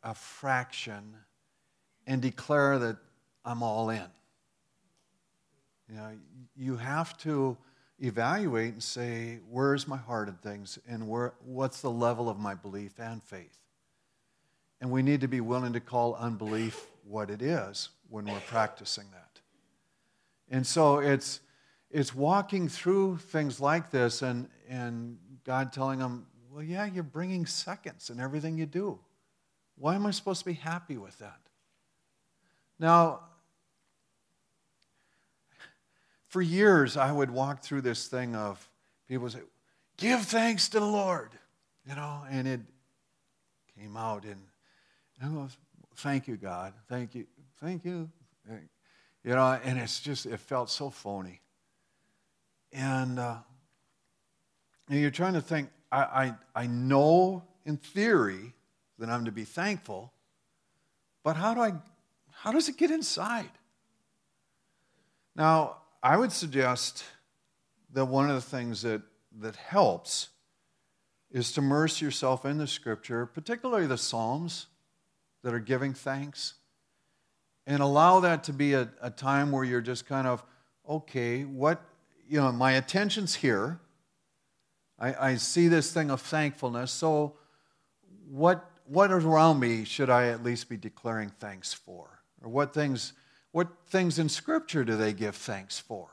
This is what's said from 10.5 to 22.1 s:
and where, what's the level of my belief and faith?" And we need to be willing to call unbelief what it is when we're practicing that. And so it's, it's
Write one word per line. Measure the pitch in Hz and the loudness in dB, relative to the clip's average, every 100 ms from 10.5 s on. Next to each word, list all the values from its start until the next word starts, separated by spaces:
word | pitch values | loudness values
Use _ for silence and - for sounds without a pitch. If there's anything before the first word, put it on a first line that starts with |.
| 101 98 - - | -12 -14 -16 -12
and | 117 110 | -10 -6
where, | 117 123 - | -4 -4 -6
what's | 123 127 131 - | -14 -4 -4 -4
the | 135 | -6
level | 117 120 117 117 | 0 0 2 -4
of | 104 | -4
my | 104 95 | -6 -8
belief | 104 98 101 - | -10 -12 -12 -12
and | 117 113 | -12 -12
faith?" | - 95 87 _ _ _ _ _ _ _ _ _ _ _ _ _ | -14 -20 -20 _ _ _ _ _ _ _ _ _ _ _ _ _
And | 127 | -2
we | 131 | 2
need | 131 143 | 2 2
to | 135 | 0
be | 127 | -2
willing | 117 123 123 | -2 -2 -2
to | 120 | -6
call | - 123 120 95 | -4 -2 0 -2
unbelief | 120 110 107 107 113 - - _ | -6 -6 -6 -4 -6 -8 -18 _
what | 101 107 104 | -12 -8 -8
it | 104 | -6
is | 131 165 98 98 - _ _ | -4 -2 -4 -10 -12 _ _
when | 110 104 | -12 -8
we're | 101 - | -10 -4
practicing | 113 107 - 101 - 101 | 0 0 -4 -10 -10 -10
that. | 92 85 _ _ _ _ _ _ _ _ _ _ _ _ | -20 -20 _ _ _ _ _ _ _ _ _ _ _ _
And | 131 123 | -4 0
so | 165 151 143 | 4 6 6
it's, | 143 139 - - _ _ _ _ _ | 4 2 0 -12 _ _ _ _ _
it's | 156 135 | -2 -2